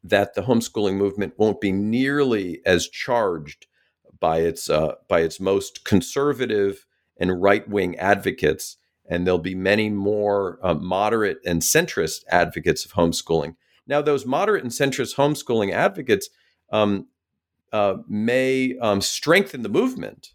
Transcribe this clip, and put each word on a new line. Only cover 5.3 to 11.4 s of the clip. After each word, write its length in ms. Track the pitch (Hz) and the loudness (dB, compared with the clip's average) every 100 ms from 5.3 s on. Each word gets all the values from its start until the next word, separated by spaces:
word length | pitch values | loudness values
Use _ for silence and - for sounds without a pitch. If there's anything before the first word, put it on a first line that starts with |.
| - | -2
most 440 | 95 98 98 - | 0 0 -2 -12
conservative 1000 | - 101 - 143 143 131 120 107 98 98 _ _ _ _ | 2 2 2 -2 0 -2 -2 0 -2 -4 _ _ _ _
and 240 | 90 90 | -2 2
right-wing 560 | 95 107 - 104 90 85 | 4 4 2 -2 -2 -2
advocates, 800 | 95 101 92 80 76 76 - - _ _ _ | 2 2 0 0 0 0 -6 -16 _ _ _
and 160 | 87 90 | -2 2
there'll 140 | 90 | 0
be 160 | 85 92 | 0 -2
many 340 | 95 104 107 | 2 2 2
more, 720 | 104 98 107 104 101 95 87 | -2 0 0 0 0 -2 -4
uh, 140 | 92 82 | -2 -2
moderate 640 | 90 92 104 113 104 - | -2 0 2 2 0 -4